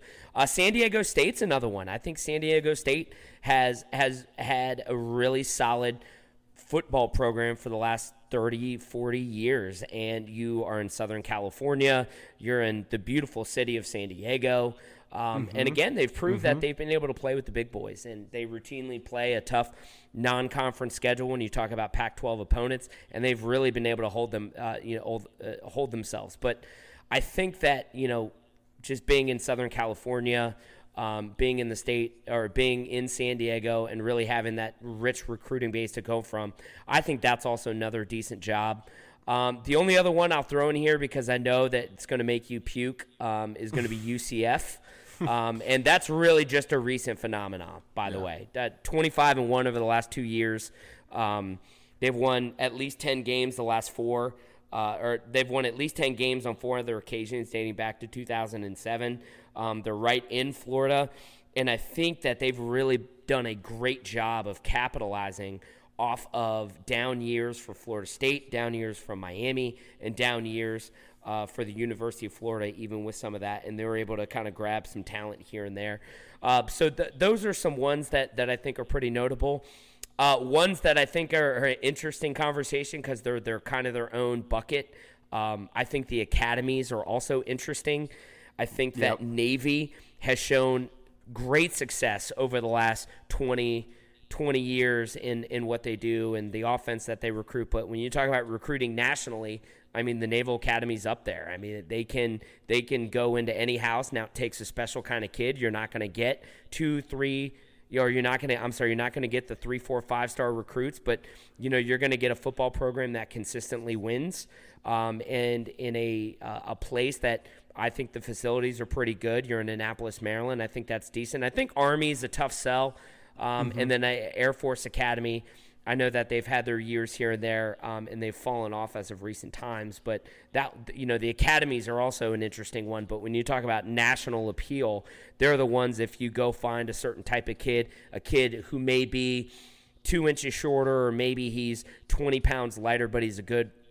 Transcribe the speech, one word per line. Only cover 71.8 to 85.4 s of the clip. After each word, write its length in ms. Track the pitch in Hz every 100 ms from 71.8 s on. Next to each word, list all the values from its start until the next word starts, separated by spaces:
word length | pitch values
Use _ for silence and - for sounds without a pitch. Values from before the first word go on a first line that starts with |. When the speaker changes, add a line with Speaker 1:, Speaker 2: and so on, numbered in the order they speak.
| 117 104 117 - 107
Speaker 1:
of 60 |
Florida, 400 | - 113 110 104 101
even 260 | 110 107
with 100 | 107 107
some 180 | 110
of 60 | 104
that. 240 | 101 104 101
And 120 | 107
they 60 |
were 120 | 113 110
able 200 | 107 107
to 100 | 104
kinda 240 | 120 107
grab 340 | 98 104 107 -
some 160 | 104
talent 380 | 92 104 107 104
here 220 | - 107 101
and 100 | 101
there. 240 | 104 104 - - - -
Uh, 240 | 127 123 -
so 200 | - 156
th-, 220 | - - 135
those 260 | 190 220
are 80 | 208
some 240 | 185 170 135
ones 320 | 139 147 143
that, 260 | 139 131 -
that 120 | 123
I 80 | 123
think 220 | 139 131
are 60 | 117
pretty 240 | 139 123
notable. 540 | 120 127 127 139 143 - - - - - -
Uh, 200 | 139 131
ones 400 | 127 151 185 175
that 160 | 165 147
I 80 |
think 300 | 139 170 156
are, 200 | 156 147 123
are 60 | 135
an 100 | 127
interesting 500 | 131 151 156 - 151
conversation 680 | 139 147 143 135 143 143 151
'cause 180 | 135 120
they're, 180 | 123 120
they're 200 | 117 113
kind 260 | - 131 127
of 60 |
their 200 | 120 117
own 260 | 120 123 120
bucket. 520 | - 113 - 147 - - - - -
Um, 360 | 113